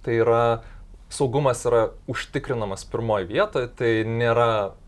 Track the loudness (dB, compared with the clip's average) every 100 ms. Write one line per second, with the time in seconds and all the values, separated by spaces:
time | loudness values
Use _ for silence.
0 | -2 2 4 4 4 0 -4 -18 -20 -20
1 | -14 -4 -2 2 0 0 2 2 2 -4
2 | -10 -8 -6 -8 -4 -4 -4 -8 -8 -6
3 | -2 -2 0 -2 0 -2 -4 -2 0 2
4 | 0 0 2 4 4 2 -2 -6